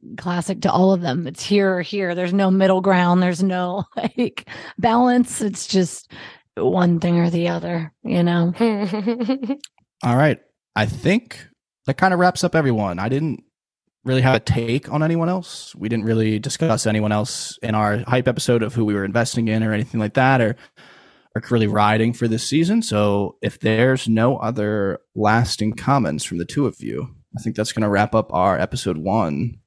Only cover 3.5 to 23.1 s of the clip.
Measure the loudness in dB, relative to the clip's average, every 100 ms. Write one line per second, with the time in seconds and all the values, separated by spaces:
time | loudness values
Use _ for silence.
3.5 | -2 -4 -6 -8 -6 -6 -2 -4 -4 -16
4.5 | -18 -16 -2 2 4 4 4 2 0 -4
5.5 | -4 -2 0 0 -2 -18 -20 -20 -20 _
6.5 | -2 0 2 2 2 2 2 2 0 -2
7.5 | -4 -4 -6 -6 _ -4 0 2 2 0
8.5 | 2 0 0 -2 -2 -2 -2 -2 -4 -4
9.5 | -8 -8 _ _ _ 0 2 2 0 _
10.5 | _ _ -4 -2 -2 0 0 -2 -20 -20
11.5 | _ _ _ -6 0 2 4 2 2 0
12.5 | 2 2 0 0 -2 -2 -2 -2 -6 _
13.5 | _ _ _ _ _ -2 2 4 2 2
14.5 | -2 0 -2 -2 -2 0 0 0 -2 -6
15.5 | -16 -18 -10 -4 -2 0 2 2 0 -4
16.5 | -4 0 0 2 0 2 0 -2 -6 -12
17.5 | -10 -4 0 0 0 0 0 0 -2 0
18.5 | 0 0 -2 0 0 0 -2 -2 -2 0
19.5 | 0 0 -2 -2 -4 -2 2 4 4 2
20.5 | -2 -12 _ -20 -20 -20 _ _ -8 -2
21.5 | 0 2 4 4 4 0 0 -2 -2 -2
22.5 | 0 2 0 0 0 2